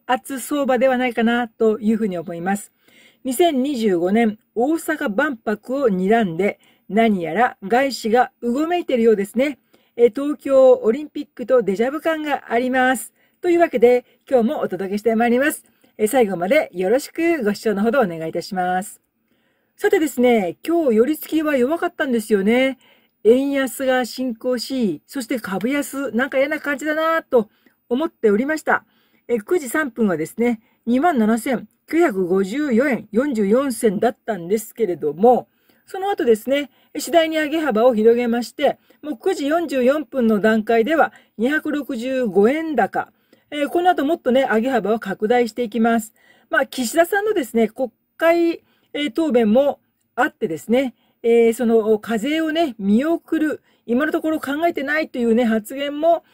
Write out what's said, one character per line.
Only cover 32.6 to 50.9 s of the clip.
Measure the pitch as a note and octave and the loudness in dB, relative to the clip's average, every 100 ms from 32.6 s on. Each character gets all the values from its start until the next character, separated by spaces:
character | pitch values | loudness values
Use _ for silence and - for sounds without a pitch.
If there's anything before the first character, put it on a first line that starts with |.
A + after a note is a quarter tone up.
| D4+ | 0
四 | A3 D4 | 2 2
円 | A3+ - | -2 -4
四 | G3+ D4 | -2 -2
十 | A3+ G3 | 0 2
四 | A#3 C#4+ | 2 0
銭 | A3+ A#3 F3+ | -2 -2 0
だ | B3 | 0
っ | - - | -2 -6
た | G3+ | -8
ん | E3+ | -2
で | A3 | -4
す | - | -4
け | - G#3+ | -4 -4
れ | E3 | -2
ど | D3 | -4
も、 | D3 A3+ B3+ - _ _ _ _ | 2 4 4 0 _ _ _ _
そ | F#4+ | -6
の | G4 | -4
後 | G4+ | 0
で | C4+ G#3+ | 2 0
す | - | 0
ね、 | C#4 D4 _ _ D4+ | -2 -4 _ _ -12
次 | C#4+ | 0
第 | E4 D#4+ | 2 2
に | D#4+ | 0
上 | D4+ | -2
げ | D#4+ | -2
幅 | D4+ G#3+ B3 | 0 4 4
を | |
広 | A3 A3 A#3 | 6 4 4
げ | A#3+ | 2
ま | A#3 | -2
し | A#3 | -4
て、 | - C#4 - _ _ | -2 -2 -2 _ _
も | D4 | -12
う | D4 | -6
九 | F#4 | -4
時 | E4 C#4 | -2 0
四 | E4 E4+ | -2 -2
十 | C4+ | 0
四 | B3 D4+ C#4+ | 2 0 -2
分 | C4+ A3+ | -2 0
の | G#3+ | 2
段 | G#3 A3 | 2 0
階 | G#3+ A#3 A3+ | 2 0 2
で | D#4 | 2
は | B3 - _ - | 0 -4 _ -4
二 | A#3+ | -2
百 | D4+ D#4 | -2 -4
六 | D4 C4+ C4 | -6 -6 -8
十 | B3 C4 B3 | -6 -4 -2
五 | F3+ G#3 | 2 2
円 | D4 E4 C4 | 2 -2 -2
高。 | F#3+ E3+ - _ _ _ - | -2 -2 -8 _ _ _ -12
え | D4 C#4+ | -6 -2
ー、 | |
こ | F4 | 0
の | F4+ | 0
後 | F4 | 2
も | C#4 E4+ | 0 -2
っ | |
と | - | 0
ね、 | B3 C4+ | 2 2
上 | G#3+ | 0
げ | A#3 | 0
幅 | B3+ F#3 A3+ | -2 0 -2
を | |
拡 | G3 F#3 G#3+ | -4 -4 0
大 | B3 A#3+ | 2 0
し | |
て | - | -2
い | A#3+ | -4
き | A#3 | 0
ま | A3+ A3+ | 0 0
す。 | A3 _ _ _ - | -4 _ _ _ -6
ま | D#4+ | -4
あ、 | C#4 | -4
岸 | - A#3 D4+ | -4 -4 0
田 | E4+ | 0
さ | G4+ | 0
ん | G#4+ | -2
の | |
で | G#4 | -2
す | B3+ A3+ | -2 0
ね、 | A3+ | -2
国 | - B3+ _ _ - | -2 -8 _ _ -2
会、 | E4 E4+ E4+ E4 _ _ _ | 2 2 0 -2 _ _ _
え | C#4+ D4 | -6 -4
ー、 | |
答 | C4+ D#4+ | -2 0
弁 | B3 A3 | 2 2
も | A3+ C#4+ - _ _ _ - | 2 2 -2 _ _ _ -4
あ | D4 | -4
っ | - | -2
て | G3 | -8
で | D#3+ | -6
す | - | -2
ね、 | A#3+ C4+ | 0 0